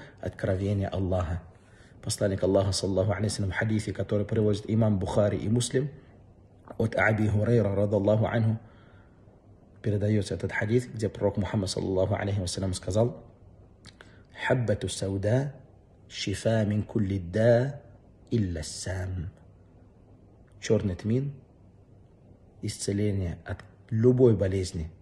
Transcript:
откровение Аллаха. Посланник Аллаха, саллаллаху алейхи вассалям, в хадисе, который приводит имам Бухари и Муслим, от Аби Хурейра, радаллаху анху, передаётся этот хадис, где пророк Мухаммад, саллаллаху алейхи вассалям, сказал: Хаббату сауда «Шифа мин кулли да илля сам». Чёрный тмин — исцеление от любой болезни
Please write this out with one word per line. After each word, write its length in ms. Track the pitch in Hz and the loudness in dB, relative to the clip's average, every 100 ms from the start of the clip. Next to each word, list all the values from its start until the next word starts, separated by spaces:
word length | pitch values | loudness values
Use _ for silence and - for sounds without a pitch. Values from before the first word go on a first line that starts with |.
| - - | -12 -12
откровение 680 | 92 - - 92 98 101 98 | -10 -6 -2 -2 0 0 -2
Аллаха. 540 | 92 92 92 80 85 - - - - - - | -2 -2 -2 -2 -6 -8 -20 -20 -20 -20 -12
Посланник 400 | - - 104 95 | -8 -2 -2 0
Аллаха, 300 | 92 98 95 | 2 2 2
саллаллаху 400 | 92 95 92 101 | 0 0 0 2
алейхи 180 | 95 107 | 0 -2
вассалям, 200 | - 98 | -2 -4
в 40 | |
хадисе, 380 | - 110 107 107 | -2 0 0 -2
который 320 | 95 107 104 98 | -6 -2 -2 0
приводит 380 | 113 107 101 - | 2 2 0 0
имам 300 | 110 110 98 | 2 4 2
Бухари 400 | 95 117 104 98 | 2 2 2 0
и 100 | 98 | 0
Муслим, 400 | 120 120 127 143 - - - - - - - - - | 0 0 -2 -4 -8 -20 -20 -20 -20 -20 -20 -20 -4
от 200 | 113 - | -2 2
Аби 320 | 101 107 107 | 2 2 2
Хурейра, 460 | 104 107 120 101 | 2 4 4 2
радаллаху 520 | 98 101 104 101 110 95 | 2 2 2 4 4 2
анху, 320 | 117 110 110 - - - - - - - - - - - - | 2 0 0 -6 -20 -20 -20 -20 -20 -20 -20 -20 -20 -20 -8
передаётся 540 | - 101 104 107 95 | -2 0 2 2 0
этот 180 | 87 98 | -4 -4
хадис, 340 | - 107 123 123 | -4 0 0 0
где 220 | 107 104 | -4 -6
пророк 300 | - 101 104 | 0 0 0
Мухаммад, 320 | 98 110 92 | -2 -2 -2
саллаллаху 440 | - 92 95 95 | -2 -2 0 0
алейхи 260 | 98 101 101 | 0 -2 -2
вассалям, 340 | 87 - 95 | -4 -4 -4
сказал: 500 | 92 - 101 120 - - - - - - - - - - - - - - | -4 -2 0 0 -2 -14 -20 -20 -20 -20 -20 -20 -20 -20 -20 -20 -8 0
Хаббату 440 | 131 113 104 90 | 0 2 -2 -4
сауда 640 | - 95 98 101 127 143 - - - - - - - | -6 -6 -4 0 0 0 -8 -18 -20 -20 -20 -20 -10
«Шифа 480 | - - 113 113 | -6 -2 0 2
мин 200 | 101 107 | 2 0
кулли 340 | - 113 98 98 | -2 -2 -2 -2
да 640 | 85 104 113 117 135 - - - - - - | -4 2 4 4 2 -4 -16 -20 -20 -20 -4
илля 320 | 120 95 82 | -2 0 -4
сам». 720 | 80 - - 92 92 92 80 - - - - - - - - - - - - - | -8 -10 -8 -6 -6 -6 -8 -12 -20 -20 -20 -20 -20 -20 -20 -20 -20 -20 -20 -16
Чёрный 340 | - 107 98 | 0 2 2
тмин — 400 | 90 104 123 139 - - - - - - - - - - - - - | -2 -2 -2 -2 -8 -18 -20 -20 -20 -20 -20 -20 -20 -20 -20 -20 -10
исцеление 760 | 107 - - 101 104 98 90 82 | -8 -6 -4 0 0 0 -4 -6
от 200 | - 92 - - - | -8 -12 -12 -20 -6
любой 460 | 113 123 127 127 101 | 4 4 8 6 6
болезни 560 | 95 98 90 90 80 - | 2 0 -2 -4 -8 -10